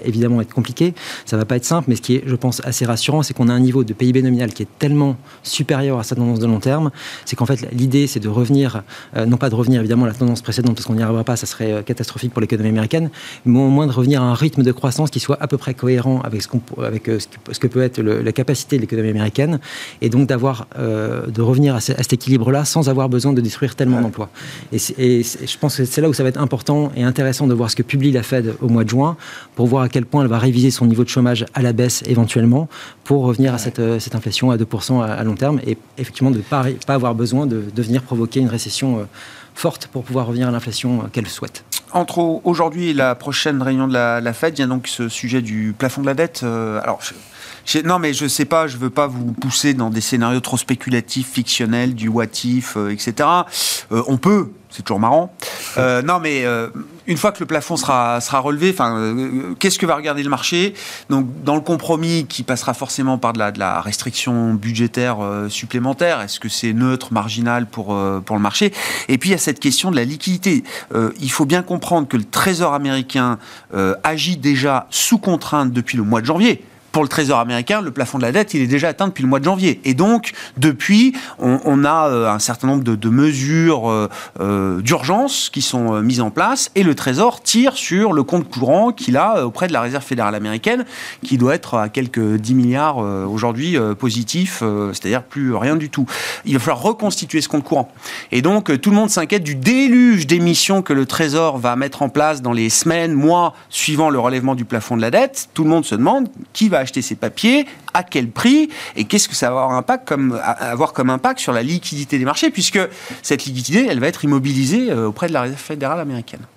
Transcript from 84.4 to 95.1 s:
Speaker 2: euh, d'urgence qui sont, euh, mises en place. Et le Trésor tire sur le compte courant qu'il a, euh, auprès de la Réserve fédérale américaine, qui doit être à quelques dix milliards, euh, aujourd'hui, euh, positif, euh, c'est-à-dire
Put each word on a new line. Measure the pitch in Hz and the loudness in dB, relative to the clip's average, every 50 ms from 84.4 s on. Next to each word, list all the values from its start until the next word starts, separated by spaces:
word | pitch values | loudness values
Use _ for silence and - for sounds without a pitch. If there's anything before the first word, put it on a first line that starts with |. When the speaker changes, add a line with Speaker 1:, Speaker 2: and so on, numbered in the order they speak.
Speaker 2:
euh, | 95 101 101 98 98 95 90 90 | -2 0 0 2 0 0 0 0
d'urgence | 107 120 170 156 131 147 190 226 277 269 - - - - | 0 0 0 0 0 0 2 2 0 0 -2 -4 -4 -4
qui | - 143 | -4 -4
sont, | 123 - 131 123 117 113 110 | -4 -2 -2 -2 0 0 0
euh, | 107 | 2
mises | 107 123 127 120 | 2 2 2 0
en | 117 107 | 0 -2
place. | 107 160 185 226 269 254 - - - | 0 0 0 0 0 -2 -4 -2 0
Et | 190 | 2
le | 190 165 143 | 2 2 2
Trésor | - - 135 127 151 240 247 - - | 0 0 -2 2 2 2 2 2 0
tire | - - - 226 254 269 262 | -2 0 2 4 4 2 0
sur | - - - 165 190 220 208 160 | -2 -4 -2 0 2 2 2 2
le | 147 | 2
compte | 135 - 180 180 147 - | 2 2 0 -2 -2 -2
courant | - 120 127 123 156 190 226 247 | -4 -2 2 4 4 4 4 2
qu'il | - - - 120 123 139 | 0 -2 -2 0 2 2
a, | 180 214 226 | 4 2 2
euh, | 175 131 | 0 0
auprès | 120 107 - 180 180 | -2 -2 -2 -2 0
de | 156 | 0
la | 117 | 0
Réserve | 120 120 135 139 127 | -2 -2 -4 -6 -6
fédérale | - 135 120 107 104 107 | -4 -2 -2 0 0 -2
américaine, | 104 107 107 107 113 - 208 240 254 - - - - - - - - | -2 -4 -4 -4 -2 -2 0 0 -2 -2 -6 -10 -14 -14 -14 -14 -10
qui | - - 135 | -4 0 2
doit | 120 123 131 156 | 2 4 2 2
être | 175 - - 127 | 0 -2 -2 -2
à | 113 107 107 | -2 -2 -2
quelques | - 135 127 120 - 120 110 107 107 | -2 -4 -4 -4 -2 -2 0 0 0
dix | 107 107 117 127 | 0 0 2 2
milliards, | 131 120 120 127 139 151 156 143 123 107 | 4 4 2 2 2 0 0 0 -2 -4
euh, | 101 98 95 95 | -4 -4 -4 -4
aujourd'hui, | 98 107 107 120 117 113 117 151 175 175 | -4 -4 -2 -2 -2 -2 -2 -2 -2 0
euh, | 131 110 107 101 | 0 0 0 -2
positif, | - 135 120 107 117 113 - - 170 185 185 - - | -2 -2 -2 -2 -2 -4 -2 -2 -2 -2 -2 -2 -2
euh, | 117 107 104 104 104 98 90 | -2 -2 0 -2 -2 -4 -6
c'est-à-dire | - - 95 | -6 -4 -2